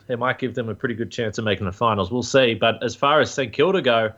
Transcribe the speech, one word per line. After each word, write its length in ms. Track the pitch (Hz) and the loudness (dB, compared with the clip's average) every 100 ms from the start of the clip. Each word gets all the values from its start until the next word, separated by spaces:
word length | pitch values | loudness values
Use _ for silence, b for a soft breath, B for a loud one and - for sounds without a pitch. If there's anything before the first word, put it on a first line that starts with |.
| - | -8
it 120 | 120 | -4
might 200 | 123 123 | -2 -2
give 160 | 127 | -4
them 140 | 113 113 | -4 -6
a 60 | |
pretty 200 | 104 127 | -4 -6
good 160 | 117 110 | -4 -6
chance 280 | - 110 104 | -4 -6 -2
of 80 | 110 | -2
making 180 | 98 | -2
the 80 | 98 | -2
finals. 380 | 92 117 104 92 | 0 0 0 0
We'll 120 | 123 | -2
see. 300 | 113 135 127 | 0 4 4
But 300 | 113 113 110 | 4 2 0
as 100 | 120 | -4
far 240 | - 143 151 | -2 2 4
as 100 | 131 | 2
Saint 220 | - 123 | -2 -4
Kilda 260 | - 165 190 | 0 2 2
go, 320 | 127 117 110 | 2 2 0